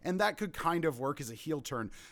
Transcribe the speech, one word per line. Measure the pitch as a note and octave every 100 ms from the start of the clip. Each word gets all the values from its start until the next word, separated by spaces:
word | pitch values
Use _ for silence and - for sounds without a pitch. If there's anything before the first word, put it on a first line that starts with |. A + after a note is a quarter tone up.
And | F3 F#3
that | G#3 -
could | G#3
kind | - E3 E3+ D#3+
of | A#2+
work | C3+ C#3+
as | A#2
a |
heel | A2+ D#3 D3
turn. | - B2 G#2+ - -